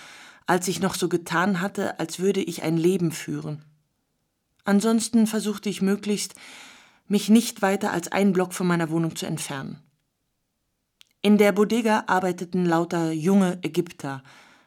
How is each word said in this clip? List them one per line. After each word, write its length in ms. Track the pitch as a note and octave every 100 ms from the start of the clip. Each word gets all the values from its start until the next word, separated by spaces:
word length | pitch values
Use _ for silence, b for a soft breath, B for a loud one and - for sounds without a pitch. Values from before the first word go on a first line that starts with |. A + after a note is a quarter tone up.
| B B B B B
als 200 | F3+ F3+
ich 140 | F3
noch 140 | F#3
so 160 | - F3
getan 500 | F#3 F3 E3 F#3 F3+
hatte, 400 | F#3+ F#3+ G3 -
als 180 | D#3+ -
würde 220 | F#3+ G3
ich 200 | E3+ E3+
ein 160 | D#3+ E3
Leben 340 | E3 F#3+ E3+
führen. 500 | - - D3 D3+ D3+ - _ _ _ _ _ _ _ _ _
Ansonsten 600 | - G3+ A3 A3+ G#3+ A#3 G#3+
versuchte 420 | A3 G#3 G#3 G#3
ich 140 | F3+
möglichst, 520 | F#3+ G#3 G#3 G3+ - - B B B B B B B
mich 220 | G3+ G3+
nicht 320 | A3 A#3+ -
weiter 320 | F#3+ G3 G3+
als 180 | F3+ E3
ein 220 | F3 G3+
Block 220 | F3+ F3+
von 120 | - F#3
meiner 220 | E3+ E3
Wohnung 260 | E3 E3
zu 120 | - -
entfernen. 560 | D#3+ - C#3 C#3+ - _ _ _ _ _ _ _ _ _ _ _ _ _ _
In 160 | G3+ G#3
der 160 | G3+
Bodega 520 | F#3+ G#3 A3 A3 G#3+ -
arbeiteten 580 | F#3 F#3 F3+ F3+ F#3
lauter 480 | F3 E3 E3+ E3+ E3
junge 460 | D#3+ E3 G3 F#3 F3+
Ägypter. 600 | E3+ D#3 F3+ - C#3+ C3+ b b b b